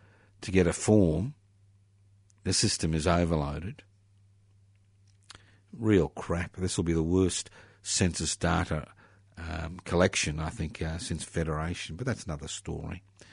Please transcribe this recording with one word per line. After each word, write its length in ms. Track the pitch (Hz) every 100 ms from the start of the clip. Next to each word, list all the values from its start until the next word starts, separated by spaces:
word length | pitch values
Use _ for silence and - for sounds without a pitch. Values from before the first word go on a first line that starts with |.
| - _ _ _
to 100 | -
get 160 | 92 85
a 60 |
form, 600 | 80 - 107 90 78 120 - _ _ _ _ _ _ _ _ _ _
the 100 | -
system 400 | 85 107 - 82
is 120 | 80 85
overloaded. 760 | 85 85 82 71 76 90 139 - _ _ _ _ _ _ _ _ _ _ _ _ _ _ - - _ _ -
Real 300 | 110 101 73
crap. 480 | - - 85 90 -
This 220 | 90 -
will 80 | 85
be 80 |
the 100 | 82
worst 460 | 80 92 92 - - - - _
census 520 | - - 92 82 80 -
data, 520 | 85 85 - 78 - - - _ _ -
um, 420 | 82 82 80 87
collection, 560 | - 87 92 - - 76
I 100 | 78
think, 320 | - 80 -
uh, 160 | 80 85
since 260 | - 80
Federation, 720 | - - 80 78 80 90 - 80
but 120 | 131
that's 160 | 113
another 240 | - 76 76
story. 560 | - - 80 80 85 - _ -